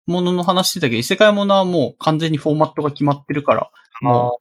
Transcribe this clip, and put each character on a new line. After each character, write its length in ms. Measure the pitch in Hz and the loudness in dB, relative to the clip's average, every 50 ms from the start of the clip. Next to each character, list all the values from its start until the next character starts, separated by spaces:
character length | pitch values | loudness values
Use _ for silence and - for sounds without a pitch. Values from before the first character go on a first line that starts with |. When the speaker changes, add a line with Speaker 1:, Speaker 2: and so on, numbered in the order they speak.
| _ | _
Speaker 1:
も 160 | - 175 180 | -4 -2 -2
の 120 | 180 175 180 | 0 0 0
の 100 | 180 170 | 0 0
話 280 | 190 180 185 185 - | 0 0 0 0 -2
し 20 | - | -2
て 80 | 180 | -2
た 60 | 156 | -2
け 80 | 123 117 | -2 0
ど、 40 | 110 | -2
異 40 | 117 | -2
世 120 | - 196 | -2 2
界 160 | 190 214 214 | 4 4 4
も 140 | 208 202 202 | 4 2 0
の 100 | 196 196 | 2 2
は 80 | 196 185 | 2 2
も 280 | 180 175 160 123 - - | 0 0 0 -2 -2 -4
う 20 | |
完 220 | - - 156 156 151 | -4 -2 -2 0 0
全 100 | 165 160 | 0 -2
に 80 | 156 | -2
フ 120 | 139 - 156 | -2 0 0
ォ 40 | 147 | 0
ー 20 | |
マ 80 | 151 156 | 2 0
ッ 80 | 151 - | 0 -2
ト 80 | 160 147 | -4 -4
が 80 | 147 | -4
決 140 | 143 - 147 | -4 -2 0
ま 80 | 143 139 | -2 -2
っ 120 | 143 - | -2 -4
て 80 | - 139 | -6 -6
る 80 | 147 | -2
か 140 | 139 - 110 | 0 0 0
ら、 160 | - - - _ _ _ _ - - | 0 -2 -6 _ _ _ _ -12 -4
Speaker 2:
あ 60 | - | 0
ー。 0 | |
Speaker 1:
も 320 | 120 123 123 123 123 120 - | 2 2 2 2 0 -4 -4